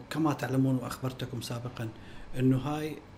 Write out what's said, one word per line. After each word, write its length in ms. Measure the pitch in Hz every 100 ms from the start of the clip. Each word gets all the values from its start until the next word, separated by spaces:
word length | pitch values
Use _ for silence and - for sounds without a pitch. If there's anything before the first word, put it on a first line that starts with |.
| -
كما 220 | 151 156
تعلمون 440 | 131 123 131 131 131
وأخبرتكم 640 | 120 - 127 - 127 117
سابقا 480 | - 120 120 - 113 - - - - 123
أنه 200 | 131 131
هاي، 380 | 143 151 156 - -